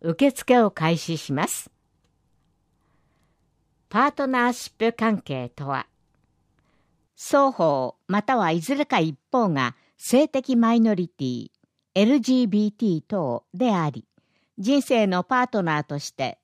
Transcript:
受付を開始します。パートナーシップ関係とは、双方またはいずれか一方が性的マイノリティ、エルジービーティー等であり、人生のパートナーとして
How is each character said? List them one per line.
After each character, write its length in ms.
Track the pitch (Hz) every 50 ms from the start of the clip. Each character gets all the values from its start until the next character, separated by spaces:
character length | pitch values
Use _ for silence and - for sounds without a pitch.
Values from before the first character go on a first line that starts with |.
受 300 | - 165 165 - 269 285
付 280 | 269 - - - 247 247
を 120 | 226 196
開 260 | - - 160 160 170
始 200 | 156 - - 165
し 160 | 151 - - 139
ま 140 | 135 185
す。 220 | - - - - - _ _ _ _ _ _ _ _ _ _ _ _ _ _ _ _ _ _ _ _ _ _ _ _ _ _ _ _ _ _ _ _ _ _ _ _ _ _ _ _ _ _ _ _
パ 180 | - 214 262
ー 40 | 285
ト 160 | 285 - 277
ナ 220 | 262 262 247 240 247
ー 40 | 240
シ 180 | - - -
ッ 20 | -
プ 200 | - 220 233 233
関 260 | - 220 226 214 185
係 300 | - - 139 131 123 120
と 180 | - - 147
は、 200 | 135 139 131 - - _ _ _ _ _ _ _ _ _ _ _ _ _ _ _ _ _ _ _ _ _ _ _ _ _
双 360 | - - - - 277 277 269
方 440 | 254 - 175 156 143 135 127 123 - _ _
ま 160 | - 185 208 208
た 140 | - 262
は 140 | 233 190 165
い 80 | 165 175
ず 160 | 156 - 277
れ 100 | 277 294
か 140 | - 262 196
一 180 | 165 160 143 - _ _
方 180 | - 254 226 190
が 260 | 156 139 127 120 - _ _ _ _
性 300 | _ - - 240 254 311
的 280 | 302 - 269 254 - 254
マ 180 | 233 233 226 233
イ 80 | 233
ノ 120 | 220 226 214
リ 140 | 175 180
テ 160 | 165 - - 139
ィ、 240 | 127 123 117 113 - _ _ _ _ _ _ _ _ -
エ 100 | 185 208
ル 140 | 226 277 285
ジ 240 | 220 254 262 254 247
ー 40 |
ビ 220 | 196 185 208 214 208
ー 20 |
テ 140 | 208 - 233
ィ 120 | 208 170
ー 40 | 156
等 440 | - - 214 190 160 127 120 - - _ -
で 200 | 175 254 247 208
あ 160 | 175 160 147
り、 160 | 120 117 - _ _ _ _ _ _ _ _ _ _
人 240 | - 190 226 285 285
生 260 | - - 262 226 214
の 160 | 190 180 180 180
パ 200 | - 262 247 247
ー 60 | -
ト 140 | - 208 180
ナ 180 | 165 151 147
ー 40 | 147
と 140 | - 147 143
し 120 | - -
て 280 | - - 135 120 - -